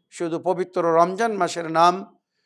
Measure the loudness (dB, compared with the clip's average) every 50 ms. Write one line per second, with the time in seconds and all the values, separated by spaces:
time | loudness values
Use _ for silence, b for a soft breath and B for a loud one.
0 | _ _ -12 -10 -8 -6 -6 -4 -4 -4 -2 -2 -4 -6 -4 -2 0 2 4 4
1 | 2 2 2 -2 -4 -4 -2 -2 -4 -4 -4 -8 -8 -2 2 4 4 4 4 0
2 | -6 -14 _ _ _ _ _ _ _